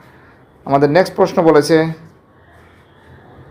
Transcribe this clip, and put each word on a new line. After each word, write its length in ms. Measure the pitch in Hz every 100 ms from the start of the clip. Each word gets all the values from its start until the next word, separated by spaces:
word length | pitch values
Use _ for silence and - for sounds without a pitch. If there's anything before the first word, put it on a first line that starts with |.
| - - - _ _ _ -
আমাদের 240 | 139 143
নেক্সট 260 | 160 185 -
প্রশ্ন 260 | 180 190
বলেছে, 460 | 160 151 143 160 160 160 - _ _ _ _ _ _ _ _ _ - - - - -